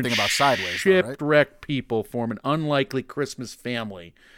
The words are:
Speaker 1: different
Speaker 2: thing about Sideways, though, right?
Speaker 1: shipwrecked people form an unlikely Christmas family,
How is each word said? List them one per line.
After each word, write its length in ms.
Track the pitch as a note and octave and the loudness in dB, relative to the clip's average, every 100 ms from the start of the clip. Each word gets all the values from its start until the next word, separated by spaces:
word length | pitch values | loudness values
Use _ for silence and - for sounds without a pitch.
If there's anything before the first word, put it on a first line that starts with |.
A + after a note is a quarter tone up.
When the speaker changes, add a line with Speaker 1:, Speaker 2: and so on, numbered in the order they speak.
Speaker 1:
different 40 | B2+ | 2
Speaker 2:
thing 60 | |
about 160 | A2+ G2+ | 0 0
Sideways, 520 | - C#3 A2+ F#2+ - | 2 2 2 -2 -2
though, 60 | F#3+ F#3 | 4 4
right? 80 | F3+ | 4
Speaker 1:
shipwrecked 540 | C3+ D3 D3 C#3 - | -2 2 4 4 -2
people 420 | - C3+ - A2+ | -6 -4 -2 -2
form 300 | - A#2+ A#2 | -2 -4 -4
an 80 | G#2+ | -4
unlikely 600 | C3+ D#3+ D3+ C#3+ C#3 C3+ | -2 -2 0 0 0 -4
Christmas 500 | - - C3+ - A#2 | -6 -6 -6 -6 -14
family, 600 | - A#2+ A#2+ G#2+ F#2+ E2+ _ _ | -12 -8 -6 -6 -10 -18 _ _